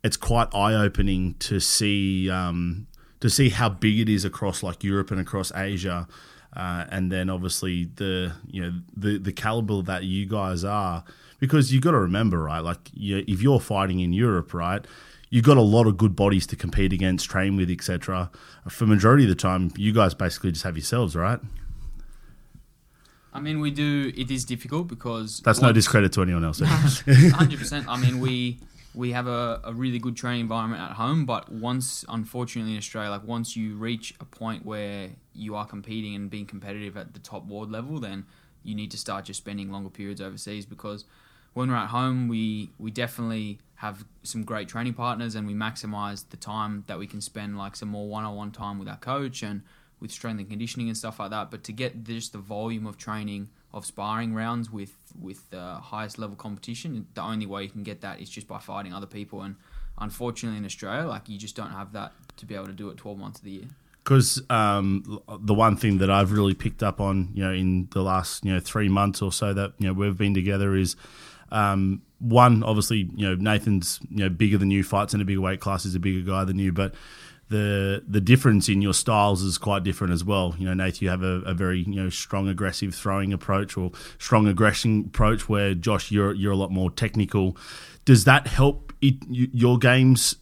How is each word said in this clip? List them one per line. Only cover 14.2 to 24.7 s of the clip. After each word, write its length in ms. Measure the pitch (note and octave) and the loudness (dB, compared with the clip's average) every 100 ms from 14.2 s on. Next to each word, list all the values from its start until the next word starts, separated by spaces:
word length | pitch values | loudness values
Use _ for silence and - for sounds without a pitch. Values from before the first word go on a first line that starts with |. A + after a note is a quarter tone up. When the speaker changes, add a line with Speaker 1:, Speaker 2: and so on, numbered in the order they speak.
| A#2+ F#2 D#2+ | 4 2 -2
Speaker 1:
right, 300 | F2 E2+ G2 - - - - - | -4 -4 -4 -8 -20 -20 -20 0
you 120 | A#2+ | 4
got 140 | A#2 C#3 | 8 8
a 60 | |
lot 260 | G#2+ A2+ A2 | 8 8 6
of 80 | F#2 | 6
good 180 | G#2+ | 4
bodies 320 | F#2 G2 G2 - | 4 4 4 0
to 80 | |
compete 380 | - E2+ E2 F#2+ | -6 -2 2 2
against, 360 | F2+ F#2+ F#2 - | 2 2 0 -2
train 280 | G2 F#2+ G2 | -2 0 2
with, 120 | F2+ | 0
et 120 | F2 | -2
cetera. 480 | - F2+ - F#2 F2+ - - - - | -4 -4 -4 -4 -4 -8 -20 -18 -16
For 180 | - A2+ | 0 4
majority 380 | G#2 G#2+ C#3 | 6 8 8
of 60 | A#2+ | 8
the 40 | |
time, 380 | F2 F#2+ F#2 F2 - | 4 2 0 -2 0
you 160 | G2+ | 2
guys 220 | A2 G2 | 4 4
basically 380 | - F2+ - F#2 | 4 -4 -2 -4
just 100 | D#2 | -2
have 140 | F#2 D#2+ | -4 -6
yourselves, 400 | C#2+ A#2+ G#2 E2 | -2 0 0 0
right? 240 | F2+ A#2+ A2 - - - - - - - - - - - - _ _ _ _ _ _ | 0 -2 -6 -10 -10 -10 -10 -12 -14 -18 -20 -20 -20 -20 -20 _ _ _ _ _ _
Speaker 2:
I 60 | C3+ | -10
mean, 200 | D3 D#3 | -4 -2
we 100 | D3 | -2
do. 420 | C#3+ D3 C#3+ C3+ | 0 0 2 -2
It 160 | B2+ C3 | -4 -4
is 140 | C3 | -4
difficult 440 | B2 B2 A#2+ | -4 -6 -4